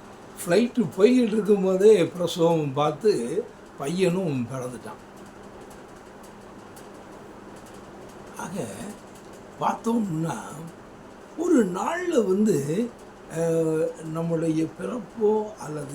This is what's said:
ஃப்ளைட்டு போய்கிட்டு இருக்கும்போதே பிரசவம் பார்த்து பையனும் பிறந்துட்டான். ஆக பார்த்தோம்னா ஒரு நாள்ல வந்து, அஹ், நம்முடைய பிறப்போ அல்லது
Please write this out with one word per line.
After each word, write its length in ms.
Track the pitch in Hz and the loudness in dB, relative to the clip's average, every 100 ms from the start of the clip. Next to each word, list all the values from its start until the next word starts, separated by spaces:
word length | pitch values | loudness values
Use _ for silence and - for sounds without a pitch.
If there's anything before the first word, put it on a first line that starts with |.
| - - - - - | -20 -20 -20 -12 2
ஃப்ளைட்டு 400 | 180 240 - 180 - | 4 4 2 -2 4
போய்கிட்டு 340 | 214 254 233 | 6 6 4
இருக்கும்போதே 760 | 220 190 208 185 185 208 208 156 | 2 4 4 4 6 8 8 6
பிரசவம் 680 | 175 175 180 165 170 147 | 0 -4 2 4 4 2
பார்த்து 720 | 135 151 160 220 156 120 165 - - - - | 0 0 2 2 2 0 -4 -4 -12 -20 -8
பையனும் 680 | 143 175 180 180 185 135 117 | -4 2 2 2 0 -2 -2
பிறந்துட்டான். 500 | 135 123 120 107 107 - - - - - - - - - - - - - - - - - - - - - - - - - - - - - - - - - - | -6 -8 -8 -12 -14 -18 -20 -20 -18 -18 -18 -18 -18 -18 -20 -20 -20 -20 -18 -18 -18 -18 -18 -18 -18 -18 -18 -18 -18 -18 -18 -18 -18 -18 -18 -18 -18 -16 -12
ஆக 280 | 196 190 - - 202 208 - - - - - - | -10 -6 -8 -8 -12 -14 -16 -20 -20 -18 -18 -4
பார்த்தோம்னா 800 | 151 202 233 233 202 156 165 117 - 147 165 - - - - - - - | -4 -2 0 0 0 -2 -2 -4 -10 -12 -14 -16 -20 -20 -20 -20 -16 -6
ஒரு 300 | 349 302 196 | 4 6 6
நாள்ல 600 | 185 214 339 359 311 196 | 2 -2 -2 2 2 4
வந்து, 640 | 190 214 156 139 165 240 - - - - 156 | 4 4 4 2 0 -2 -6 -20 -20 -10 -2
அஹ், 640 | 165 165 160 156 165 - | 2 2 2 2 0 -4
நம்முடைய 600 | 160 160 165 165 165 156 | -8 -4 -2 0 0 0
பிறப்போ 920 | 160 - 190 240 202 - 214 214 214 - | 0 -4 -6 -6 -8 0 2 2 -2 -8
அல்லது 380 | 147 151 139 | -10 -8 -8